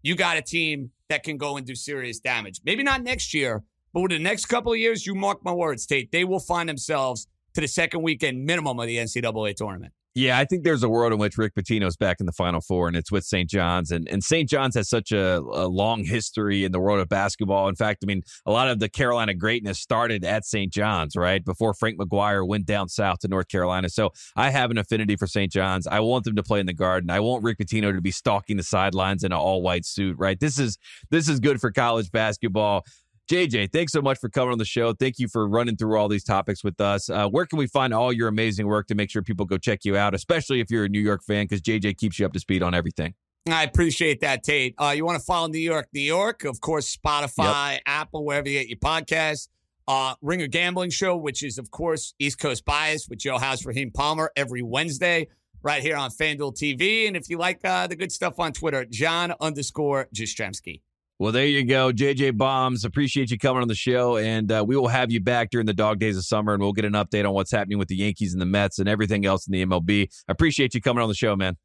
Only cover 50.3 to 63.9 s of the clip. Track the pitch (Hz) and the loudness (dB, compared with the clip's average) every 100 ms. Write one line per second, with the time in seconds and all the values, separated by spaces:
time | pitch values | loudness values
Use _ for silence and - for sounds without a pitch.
50.3 | 180 147 165 175 180 180 143 190 175 151 | -2 0 0 0 0 -4 -2 0 0 -2
51.3 | 123 143 110 117 - 165 156 - - 143 | -6 -8 -10 -12 -6 -2 -2 -4 -4 -4
52.3 | - 151 120 - 147 156 156 - 107 139 | -2 -4 -4 -2 0 0 -2 -6 -8 -4
53.3 | 127 135 131 - 120 131 101 147 156 156 | -2 -2 -4 -4 -6 -6 -2 0 0 -2
54.3 | - 135 123 120 127 165 139 175 170 156 | -2 -4 -4 -4 -2 -2 0 0 0 -2
55.3 | _ _ - 139 147 139 151 135 - 156 | _ _ -8 -2 0 0 -2 -4 -2 -2
56.3 | 147 143 135 147 131 185 226 214 185 135 | -2 -6 -4 -4 0 0 2 0 -2 -6
57.3 | 170 180 180 190 185 180 170 185 - 180 | -2 -2 -2 -2 -2 -2 -4 -8 -4 -4
58.3 | - 165 131 160 139 120 117 156 165 175 | -2 -6 -2 -2 -2 -4 -2 0 0 -2
59.3 | - 156 147 135 - 147 139 131 107 110 | -2 -4 -4 -6 -2 0 0 -2 -6 -8
60.3 | - 104 98 - 76 _ _ _ _ 101 | -6 -6 -8 -14 -16 _ _ _ _ 0
61.3 | 117 139 139 123 135 131 117 139 135 139 | 4 4 4 4 4 4 4 2 4 2
62.3 | 113 131 135 131 123 107 143 143 143 127 | 4 2 2 2 0 -2 0 0 0 0
63.3 | 113 139 127 120 110 - | 2 2 2 0 0 2